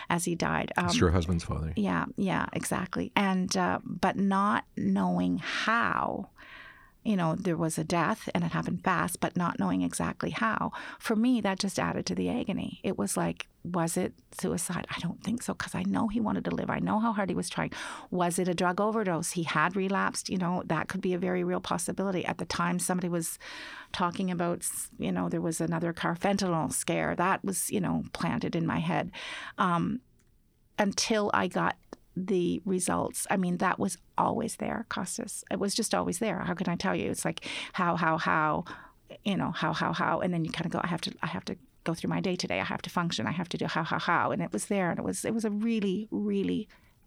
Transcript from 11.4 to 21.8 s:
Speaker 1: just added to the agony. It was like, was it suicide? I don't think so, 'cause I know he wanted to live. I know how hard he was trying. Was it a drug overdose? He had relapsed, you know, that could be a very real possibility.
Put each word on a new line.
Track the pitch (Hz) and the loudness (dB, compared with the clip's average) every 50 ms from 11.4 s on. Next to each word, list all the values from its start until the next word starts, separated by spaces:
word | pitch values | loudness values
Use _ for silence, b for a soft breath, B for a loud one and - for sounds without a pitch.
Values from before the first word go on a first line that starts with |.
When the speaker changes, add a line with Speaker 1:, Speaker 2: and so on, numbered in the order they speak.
| 202 196 190 - | 4 2 0 0
Speaker 1:
just | - 190 - - | -2 -2 0 0
added | - 170 165 - 175 | 0 2 0 0 0
to | - 180 | 0 0
the | 180 180 175 | 0 0 0
agony. | 180 - - - 185 - - - - - - | 0 0 0 0 -2 -2 -2 -4 -6 -4 -4
It | 196 - - | -2 -2 0
was | 202 196 - | -2 0 0
like, | 190 180 170 165 - - - _ _ - | 0 0 0 -2 -4 -8 -12 _ _ -8
was | 170 175 175 165 165 - | -4 0 0 0 0 0
it | 185 185 - - - _ _ - | 0 -2 -2 -4 -8 _ _ -8
suicide? | - - 180 165 175 - - 170 175 - - - | -4 -2 0 0 0 -2 -2 -4 -4 -4 -6 -6
I | - | -4
don't | - 170 - - - | -4 -6 -6 -6 -4
think | - 233 240 | -4 -4 -2
so, | - - - | -4 -4 -6
'cause | - - - - | -6 -6 -6 -4
I | - 185 | -4 -2
know | 196 196 208 226 220 | 0 0 0 0 0
he | 202 233 | 0 0
wanted | 214 214 - 180 - | 0 0 0 -2 -2
to | - | -2
live. | - - 196 - | -2 -2 -2 -2
I | - - | -2 0
know | 175 180 196 214 | 0 2 2 2
how | 226 233 214 | 2 0 0
hard | 208 196 175 | 0 0 0
he | 170 | -2
was | 175 175 - | -2 -4 -4
trying. | - 170 160 - B B B B B B B B | -4 -4 -4 -4 B B B B B B B B
Was | 190 180 175 175 170 190 | 0 2 2 2 2 2
it | 180 185 | 2 2
a | 175 | 2
drug | 175 185 180 180 190 | 2 2 2 4 4
overdose? | 202 220 220 226 208 185 170 156 170 - | 2 2 2 2 2 2 2 0 0 -2
He | - 175 165 | -2 -2 -2
had | 139 - 156 156 175 180 202 | 0 2 4 4 4 2 0
relapsed, | 190 190 196 190 190 190 - - - - | 0 0 2 2 0 0 -2 -4 -4 -2
you | - 185 | -2 0
know, | 180 170 180 180 - | 0 0 0 0 0
that | - - 156 - - | 0 0 0 0 -2
could | - 190 | -4 -2
be | 196 185 180 | 0 0 0
a | 175 | 2
very | 190 180 180 180 175 | 2 0 2 2 2
real | 180 180 185 | 0 0 -2
possibility. | 185 - 180 170 | -2 -2 -2 -2